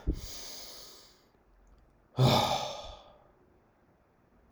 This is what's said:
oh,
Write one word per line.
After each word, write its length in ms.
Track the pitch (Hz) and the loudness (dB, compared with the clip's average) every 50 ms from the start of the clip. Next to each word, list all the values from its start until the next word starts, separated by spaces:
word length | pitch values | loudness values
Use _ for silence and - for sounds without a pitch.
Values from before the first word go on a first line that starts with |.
| - - - - - - - - - - - - - - - - - - - - - - - - - - _ - _ - - - - - - - - - - _ _ _ - | -4 -4 -4 -4 -6 -12 -14 -14 -14 -14 -16 -16 -16 -18 -18 -18 -20 -20 -20 -20 -20 -20 -20 -20 -20 -20 _ -20 _ -20 -20 -20 -20 -20 -20 -20 -20 -20 -20 _ _ _ 2
oh, 840 | - 127 - - - - - - - - - - - - - - - - - - - - - - _ - - - - _ _ _ _ _ _ _ _ _ _ _ _ _ _ _ - - - | 6 6 8 8 6 4 2 0 -2 -4 -6 -8 -10 -12 -14 -16 -18 -20 -20 -20 -20 -20 -20 -20 _ -20 -20 -20 -20 _ _ _ _ _ _ _ _ _ _ _ _ _ _ _ -20 -20 -16